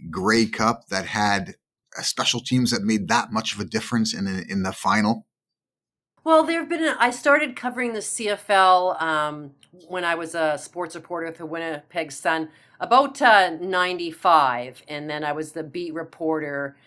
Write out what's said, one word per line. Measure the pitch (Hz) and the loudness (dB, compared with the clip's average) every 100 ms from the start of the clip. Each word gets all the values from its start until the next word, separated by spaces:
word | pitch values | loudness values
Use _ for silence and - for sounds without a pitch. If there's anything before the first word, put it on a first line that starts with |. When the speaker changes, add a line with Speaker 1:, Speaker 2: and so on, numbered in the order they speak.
| 82 | -10
Speaker 1:
Grey | 82 95 113 110 | -4 2 4 2
Cup | - 113 113 - | 2 0 0 -4
that | 98 92 | -6 -4
had, | 107 104 98 90 - _ _ _ - | 0 2 0 -2 -12 _ _ _ -8
uh, | |
special | - - 117 120 | -6 -2 -2 -2
teams | - 127 123 | 0 0 2
that | 117 | 0
made | 104 110 87 | 0 -2 0
that | - - | 0 0
much | 110 - 98 | -4 -6 -6
of | |
a | 95 | -6
difference | 110 - 120 110 | -6 -2 -2 -2
in, | - 98 | -2 -4
in | 95 - 98 | -4 -4 -4
the | 92 | -4
final? | - - 104 107 113 - _ _ _ _ _ _ _ _ _ | -4 0 2 2 0 -6 _ _ _ _ _ _ _ _ _
Speaker 2:
Well, | 320 320 | 4 4
there | 302 330 | 4 0
have | 311 | -4
been | 339 | -2
a, | 320 - | -2 2
I | 339 | 0
started | 254 294 285 294 - | 2 4 4 2 -4
covering | 247 233 247 | -8 -4 -4
the | 220 | -4
C | 202 - 214 | -6 -6 -4
F | 202 - | -4 2
L, | 196 190 185 180 - | 6 8 6 4 0
um, | 160 156 151 147 143 - _ 180 175 | 0 0 0 -4 -12 -18 _ -20 -10
when | 180 175 | -4 0
I | |
was | 170 165 170 | 0 -2 0
a | 156 147 | 0 0
sports | - 175 170 | -6 -8 -8
reporter | 170 - 175 165 | -10 -8 -8 -8
with | 165 | -10
the | 160 | -10
Winnipeg | 165 165 151 - 175 156 | -8 -6 -8 -8 -6 -6
Sun, | - 175 160 160 - _ _ | -4 -2 -2 -2 -10 _ _
about, | 180 247 277 - | 2 4 4 2
uh, | 254 208 185 160 | 6 6 6 0
ninety-five, | 180 185 180 180 170 160 185 160 135 123 127 127 - | -2 0 0 -2 -6 -2 4 6 6 0 -6 -14 -12
and | 151 151 | -10 -8
then | 151 | -6
I | 151 | -4
was | 147 147 | -4 -6
the | 170 | -8
beat | 156 175 175 156 | -10 -8 -8 -8
reporter | 165 - 160 156 151 143 139 139 | -10 -6 -2 -2 -4 -6 -8 -10